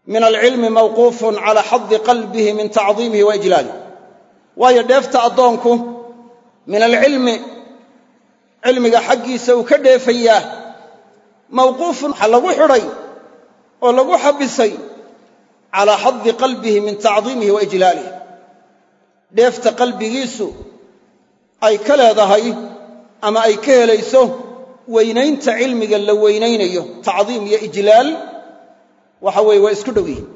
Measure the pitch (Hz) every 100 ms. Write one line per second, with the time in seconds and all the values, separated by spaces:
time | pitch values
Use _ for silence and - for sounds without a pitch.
0 | - 220 226 220 247 254 226 220 220 226
1 | 240 233 226 208 196 214 202 240 202 214
2 | 226 240 208 220 208 214 208 214 202 214
3 | 240 214 202 208 185 170 123 - - -
4 | - _ _ _ _ - 247 247 226 262
5 | 247 262 349 - 247 226 240 240 240 -
6 | - - - _ _ _ - 202 233 226
7 | 269 269 247 220 - - - - _ _
8 | _ _ _ _ _ _ 240 254 233 233
9 | - 254 233 247 240 240 233 294 269 254
10 | 247 240 233 208 - - - - - -
11 | _ _ _ _ _ 247 262 254 349 277
12 | 294 - 214 240 349 277 302 254 165 -
13 | - - - _ _ _ _ - 247 247
14 | 269 359 294 285 269 - 214 - - -
15 | - _ _ _ _ _ _ 196 202 202
16 | 240 240 220 226 262 226 220 208 208 208
17 | 220 208 220 254 208 208 190 185 185 160
18 | - - - - _ _ _ _ _ _
19 | _ _ _ 196 247 240 233 - 247 196
20 | 220 254 262 - 175 - - - _ _
21 | _ _ _ _ _ - 220 208 214 285
22 | 233 214 196 208 233 202 - - - -
23 | - _ 214 220 226 214 277 262 226 214
24 | - 262 247 - - - - - - 226
25 | 226 226 294 285 262 226 262 240 214 208
26 | 202 208 214 214 233 226 185 180 160 -
27 | - 185 208 240 202 214 214 196 208 220
28 | 277 320 - - - - - _ _ _
29 | _ _ 190 196 214 202 208 208 - 214
30 | 170 120 -